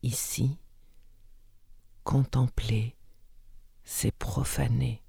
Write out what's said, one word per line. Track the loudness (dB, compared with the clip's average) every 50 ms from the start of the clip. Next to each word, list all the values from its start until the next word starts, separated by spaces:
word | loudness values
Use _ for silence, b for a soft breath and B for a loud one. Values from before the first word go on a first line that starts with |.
| -2
Ici, | -2 -2 -2 -4 -4 0 2 2 2 2 -2 -8 -20 -20 -20 -20 -20 -20 -20 -20 -20 -20 -20 -20 -20 -20 -20 -20 -20 -20 -20 -20 -20 -20 -20 -20 -20 -20 -10 -2
contempler, | 2 2 2 2 4 2 2 2 2 0 -2 0 0 0 0 0 -2 -6 -10 -20 -20 -20 -20 -20 -20 -20 -20 -20 -20 -20 -20 -20 -20 -20 -20 -16
c'est | -10 -6 0 0 0
profaner. | 0 0 -4 -2 0 0 0 0 0 0 2 2 4 2 2 0 -2 -4 -10